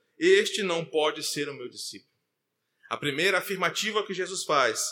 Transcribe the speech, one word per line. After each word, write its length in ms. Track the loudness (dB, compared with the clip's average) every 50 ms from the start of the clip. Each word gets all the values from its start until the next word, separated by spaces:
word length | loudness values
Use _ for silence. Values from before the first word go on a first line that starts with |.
| _ _ _ 0
este 440 | 4 6 6 6 6 4 0 -2 0
não 200 | 0 0 -2 -2
pode 400 | -2 0 2 2 2 2 0 -4
ser 240 | -4 -4 -4 -4
o 80 | -6 -6
meu 140 | -10 -12 -12
discípulo." 420 | -12 -12 -12 -12 -12 -14 -16 _ _ _ _ _ _ _ _ _ _ _ _ _ _ _ -12 -8
A 80 | -8
primeira 400 | -4 -4 -4 0 2 2 2 2
afirmativa 680 | 2 0 -2 -2 -2 -2 -2 0 -2 -2 -2 -2 -2 -2
que 80 | -2 -4
Jesus 300 | -6 -6 -4 -4 -6 -2
faz, 360 | 0 2 4 4 4 2 0 -2 -6